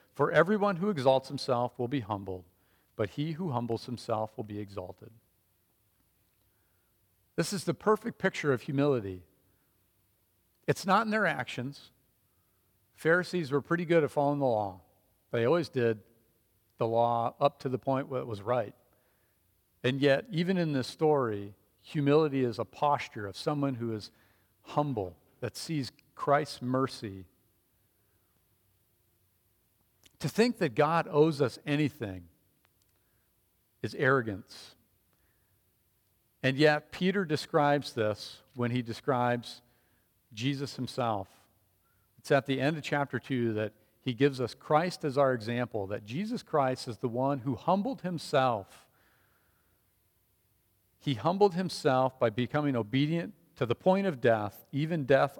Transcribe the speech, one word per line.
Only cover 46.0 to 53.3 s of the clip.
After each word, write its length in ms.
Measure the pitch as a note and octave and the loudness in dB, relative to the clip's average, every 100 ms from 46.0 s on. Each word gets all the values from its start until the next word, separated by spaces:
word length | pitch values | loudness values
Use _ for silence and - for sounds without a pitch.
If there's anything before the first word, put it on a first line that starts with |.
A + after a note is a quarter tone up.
| G#2 | -6
Jesus 360 | C3+ G#3+ B3 | -8 -6 -8
Christ 460 | - D#3 C3 B2+ - | -2 0 2 0 -6
is 100 | A2 | -6
the 100 | B2 | -4
one 320 | A#2 C3+ C#3 | -2 -2 -2
who 160 | B2 A#2 | -4 -4
humbled 460 | - G3 A3 A3+ | 0 0 -2 -6
himself. 880 | F3+ E3 - C#3+ C3 A2 F#2+ - _ _ _ _ _ _ _ _ _ _ _ _ _ _ _ _ _ _ _ _ _ _ | -8 -8 -2 2 2 0 -6 -18 _ _ _ _ _ _ _ _ _ _ _ _ _ _ _ _ _ _ _ _ _ _
He 140 | D3 A2 | -6 -2
humbled 380 | D#3 F#3+ G#3 | -2 4 2
himself 640 | E3+ F3+ - C#3+ C3 C3 - | 2 -4 0 2 4 2 2
by 120 | A#2 | 0
becoming 440 | G#2+ A#2+ D3 D3 B2 | 0 -2 0 0 0
obedient 600 | G#2+ C3 D3 E3+ F#3+ | 0 0 2 0 -4